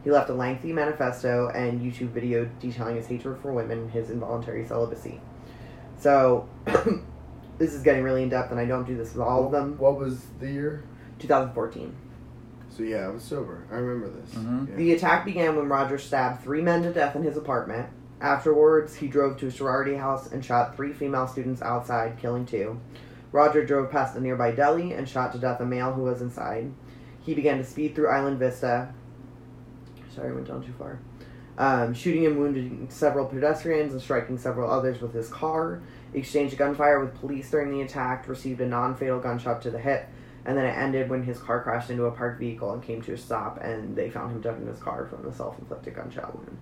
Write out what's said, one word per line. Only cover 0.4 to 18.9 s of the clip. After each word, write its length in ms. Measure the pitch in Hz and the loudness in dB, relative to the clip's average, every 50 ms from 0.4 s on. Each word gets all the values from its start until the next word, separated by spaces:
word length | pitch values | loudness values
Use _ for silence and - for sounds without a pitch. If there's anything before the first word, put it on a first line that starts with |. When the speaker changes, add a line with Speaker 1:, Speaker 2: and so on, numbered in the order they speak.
| 127 127 131 123 - 165 165 | 0 -2 -2 -4 -4 -4 -2
Speaker 1:
manifesto 720 | 160 147 151 151 - 135 123 120 - - 127 123 123 123 120 - | 0 0 0 0 0 0 -2 -2 -2 0 2 2 2 2 0 0
and 240 | - 123 123 120 120 | 0 0 0 0 -2
YouTube 300 | 120 127 120 - 127 120 | -4 -4 -4 -4 -6 -4
video 400 | 117 120 117 123 120 117 120 117 - - | -4 -2 -2 0 0 0 0 -2 -6 -8
detailing 380 | - 127 117 120 117 113 117 113 | -8 -6 -6 -4 -4 -4 -4 -4
his 100 | 113 - | -4 -4
hatred 300 | 123 120 - 135 131 - | -6 -6 -4 -6 -8 -6
for 120 | - 139 135 | -6 -4 -2
women 240 | 120 110 110 113 113 | -2 -2 -2 -4 -4
and 120 | 113 113 | -4 -4
his 180 | 110 117 113 113 | -4 -4 -4 -2
involuntary 560 | 113 120 117 - 117 117 117 117 117 113 117 | -4 -6 -4 -2 -4 -4 -4 -4 -6 -6 -6
celibacy. 560 | - 117 117 117 117 113 - - - - - - - - - - - - - - - - - - - - - | -2 0 0 0 0 -2 -8 -10 -12 -12 -12 -14 -16 -18 -18 -18 -18 -16 -16 -16 -16 -16 -16 -16 -16 -16 2
So, 520 | - 143 139 135 131 127 123 - - - - - | 4 6 8 8 8 8 6 6 2 -4 -14 -10
<clears throat> 1000 | - - - - - 226 190 - - - - - - - - - - - - - | -6 4 4 4 6 6 2 0 -2 -10 -16 -16 -16 -16 -16 -16 -16 -16 -2 0
this 160 | 165 156 147 | 0 0 0
is 80 | 139 | 4
getting 220 | 135 151 139 131 131 | 6 6 6 6 4
really 200 | 131 131 131 131 | 2 2 2 2
in-depth, 280 | 127 127 123 123 - | 2 0 0 0 -2
and 80 | 120 120 | -2 -2
I 60 | 120 | 0
don't 200 | 120 127 127 123 | 0 0 0 0
do 120 | 123 127 117 | -2 -4 -4
this 160 | 113 113 - | -6 -6 -4
with 80 | 123 | -2
all 240 | 117 117 123 131 127 | 0 2 4 4 4
of 60 | 135 | 4
Speaker 2:
What, 60 | 147 143 | 2 2
Speaker 1:
them. 200 | 139 143 147 - | 2 0 -2 6
Speaker 2:
what 200 | 135 135 139 139 | 6 6 6 6
was 240 | 139 131 127 123 - - - - | 0 -4 -4 -6 -8 -14 -12 -8
the 100 | 127 139 | -6 -6
year? 320 | 139 139 143 151 151 147 - - - - - - - - | -4 -2 -2 -2 -4 -4 -10 -14 -16 -18 -18 -18 -16 -14
Speaker 1:
Two 100 | - 135 | 2 4
thousand 260 | 151 131 131 123 - | 4 4 4 2 -2
fourteen. 420 | 117 107 - - - - - - - - - - - - - - - - - - - - - | -2 -2 -2 -4 -8 -10 -10 -12 -12 -16 -16 -16 -16 -16 -16 -16 -18 -18 -18 -18 -18 -18 -16
Speaker 2:
So, 120 | - - | -8 -6
yeah, 240 | 113 110 110 104 95 | -4 -2 -2 -2 -2
I 40 | 95 | -4
was 120 | 104 120 - | -6 -8 -8
sober. 440 | - 151 139 127 - 85 82 - - | -6 -6 -6 -6 -6 -8 -12 -12 -8
I 40 | 104 | -4
remember 340 | 120 123 123 123 120 107 95 - - | -4 -2 -2 -2 -4 -4 -6 -10 -12
this. 120 | - - | -14 -10
Speaker 3:
Mm-hmm. 340 | - 113 110 117 123 127 139 139 | -8 -6 -4 -2 0 -2 -2 -2
Speaker 2:
Yeah. 40 | - | -2
Speaker 1:
The 180 | - 165 170 165 | 2 6 6 6
attack 320 | 165 - - 147 - - | 6 6 4 4 4 4
began 300 | 202 180 175 165 160 156 | 0 0 2 4 4 4
when 140 | 151 143 143 | 2 2 4
Roger 300 | 139 135 135 131 139 139 | 4 2 2 2 0 -4
stabbed 420 | - - - 135 127 123 127 - - | -2 0 2 2 2 2 0 -4 -4
three 180 | - 147 156 | -2 0 2
men 200 | 170 175 170 170 | 4 4 4 4
to 100 | 170 175 | 4 2
death 240 | 170 170 147 139 - | 2 2 2 2 2
in 60 | 143 | 0
his 160 | 165 151 139 151 | 0 0 0 -2
apartment. 500 | - - 131 117 - - 107 117 123 - - - - - - - | -2 0 -2 -2 -2 -2 -4 -6 -6 -8 -10 -16 -18 -18 -12 -4
Afterwards, 760 | - 143 139 139 - 156 151 147 151 156 160 156 151 151 | 0 2 2 4 6 6 8 10 10 10 10 8 4 2